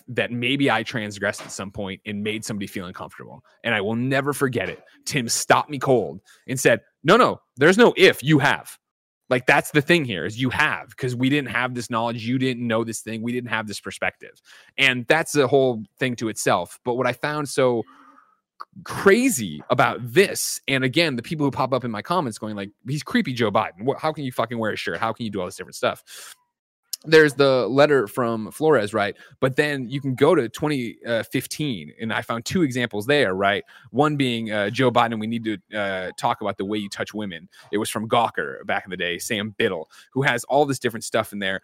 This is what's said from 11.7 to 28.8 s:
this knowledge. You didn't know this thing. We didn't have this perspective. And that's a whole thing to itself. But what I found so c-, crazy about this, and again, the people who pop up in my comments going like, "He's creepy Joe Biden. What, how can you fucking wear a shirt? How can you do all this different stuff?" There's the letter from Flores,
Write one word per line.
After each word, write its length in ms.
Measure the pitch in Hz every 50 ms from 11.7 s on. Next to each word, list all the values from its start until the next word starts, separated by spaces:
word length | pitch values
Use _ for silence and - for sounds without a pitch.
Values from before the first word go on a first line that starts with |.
| 127
this 140 | 120 117 -
knowledge. 380 | 123 113 113 120 117 120 107
You 120 | 117 127 135
didn't 280 | 127 131 127 120 123
know 180 | 120 113 113 117
this 160 | 113 110 -
thing. 220 | - 110 110 113 110
We 100 | 120 120
didn't 160 | 123 123 120
have 180 | - 110 110
this 140 | 107 98 -
perspective. 640 | - 98 90 - 95 92 - _ - - - _ _ _ - - - _ _
And 300 | - 135 135 127 127 117
that's 280 | - 156 160 165 - -
a 100 | 147 139
whole 360 | 120 143 139 131 127 123 110 107 - _ -
thing 180 | 139 131 123
to 120 | - 120 110
itself. 500 | 107 - - 143 117 95 85 - - - -
But 120 | 123 120
what 100 | 123 127
I 80 | 123 123
found 340 | - - 147 151 151 147 135
so 340 | - - 135 127 120 113 107 _ - - - - _ _ _ _ _ _ _ _ _ -
c-, 220 | - _ - - -
crazy 800 | - - - - 196 196 233 247 269 220 - 110 87 73 76 - -
about 300 | 127 127 135 117 107 82 120
this, 580 | 120 113 151 202 - 95 - - - - - - -
and 160 | 139 135 127
again, 320 | 131 127 160 170 160 135
the 60 | 117 117
people 240 | - 170 156 147
who 40 | 139
pop 220 | - 113 135 123 131
up 100 | 127 120
in 80 | 123
my 120 | 110 104 107
comments 340 | - 175 185 160 123 104
going 200 | - - 107 107
like, 160 | 101 98 101 - _ -
"He's 160 | - 143 151 -
creepy 300 | - - 247 214 143 127
Joe 180 | 113 117 104
Biden. 340 | 98 113 104 82 - 87 107
What, 140 | 131 131 -
how 140 | - 156 151
can 120 | 151 143
you 80 | 131 127
fucking 260 | - 117 113 120 117
wear 140 | 113 107 95
a 40 |
shirt? 220 | 92 - - 85 82
How 160 | 113 113 -
can 100 | - 120
you 60 | 110
do 100 | 104 -
all 60 | 90
this 100 | 87 -
different 200 | - 92 - -
stuff?" 600 | - - 117 - - - - - - - - - _ _ _ _ _ _ _ _ _ _ - - - -
There's 300 | 151 156 160 156 151 135
the 320 | 139 143 139 131 131 117
letter 400 | 98 127 135 143 151 147 135 110
from 460 | 101 - - 123 117 117 110 110 92 -
Flores, 420 | - 151 156 151 120